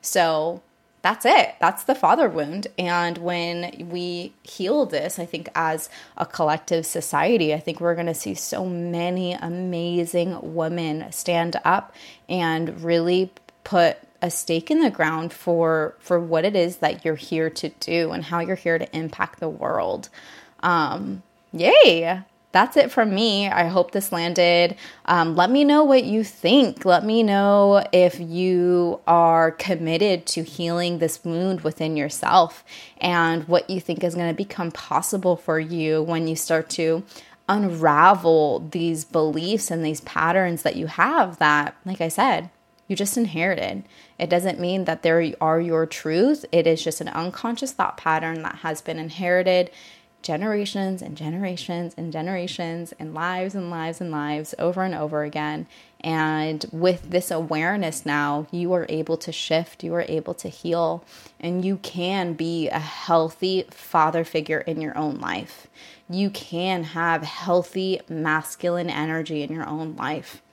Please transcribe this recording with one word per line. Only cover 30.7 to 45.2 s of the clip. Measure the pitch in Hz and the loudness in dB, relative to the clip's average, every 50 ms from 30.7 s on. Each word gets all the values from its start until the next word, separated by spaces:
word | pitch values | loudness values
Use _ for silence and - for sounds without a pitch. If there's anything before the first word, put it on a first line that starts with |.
| 170 175 175 175 175 165 | -2 -2 -2 -2 0 0
this | 165 160 160 - | 0 -2 -2 -4
wound | _ 170 165 165 185 190 190 175 | _ -4 -2 -2 0 -2 -2 -2
within | 156 160 156 - 160 160 160 151 | -4 -6 -4 -2 -4 -2 -2 -2
yourself | 143 151 - - - - - 185 170 165 - - _ - - - - - _ - | -4 -4 -6 -2 0 4 6 6 6 4 -2 -16 _ -20 -20 -20 -20 -20 _ -4
and | - 180 175 170 165 165 165 165 151 | -2 0 2 2 2 2 0 -2 0
what | 160 170 175 - - | 2 2 2 2 0
you | 190 185 | -6 -6
think | - - 170 - | -4 -6 -6 -2
is | 185 175 165 | -2 -4 -2
gonna | 175 170 170 | -2 -2 -4
become | 165 165 202 196 - - 175 170 | -2 -4 -6 -8 -6 -6 -6 -6
possible | 160 - - - - 143 180 - - 190 185 185 175 | -8 -10 -10 -2 -2 -2 -2 0 -4 0 2 2 0
for | 170 - - 160 160 | 0 0 -2 -2 -2
you | 160 156 175 165 156 156 156 156 | -2 -4 -4 -2 0 0 0 0
when | 156 165 165 165 165 160 | 0 0 -2 -2 -2 -2
you | 160 | -2
start | 156 - - 165 160 160 160 | -4 -2 0 0 -2 -2 -4
to | - - 165 160 160 165 196 - - - - - - _ _ | -4 -2 0 0 0 0 -2 -10 -18 -20 -20 -20 -20 _ _
unravel | - 196 208 208 190 170 160 160 156 147 147 165 185 202 180 170 170 165 160 151 147 120 - 165 156 | 0 0 2 2 0 -2 2 4 4 6 8 8 8 8 6 6 4 6 6 6 4 0 -2 -4 -6
these | - 180 165 170 165 156 156 | -4 -2 -2 -2 -2 -4 -6
beliefs | _ - 165 156 156 151 156 165 180 214 220 - - | _ 0 0 0 0 0 -2 -2 -2 -2 -2 -2 -4
and | 170 165 160 | -4 -2 -2
these | 156 156 147 | -2 -4 -6
patterns | - - - - 160 165 175 190 185 175 170 156 | -8 -8 -4 0 0 2 2 2 2 0 -2 -2
that | - - - | -2 -4 -2
you | - 165 | -2 -6
have | 156 - - 175 240 311 330 240 185 165 - | -6 0 0 0 2 4 2 2 2 0 2
that, | 165 151 147 147 147 151 - _ _ | 2 4 4 4 2 -2 -6 _ _
like | 185 190 - | -10 -4 -4
I | 165 165 | -4 -4
said, | - - 220 269 208 160 165 180 _ _ _ _ _ _ _ _ | 0 2 2 2 2 0 -2 -8 _ _ _ _ _ _ _ _
you | 196 | -4
just | 180 202 196 - 247 | -4 -2 -2 0 -2
inherited. | 233 202 156 156 170 190 185 - - 95 92 - 196 _ - - - _ _ _ | -2 -2 0 -2 0 0 0 -2 -4 -6 -6 -8 -12 _ -20 -20 -20 _ _ _
It | 170 160 | -2 0
doesn't | 175 175 180 190 175 - | 0 2 2 0 -4 -2
mean | 175 175 185 190 185 | -4 -2 -2 -2 -2
that | 165 165 160 | -2 -4 0
they | - 165 160 170 | 2 4 4 4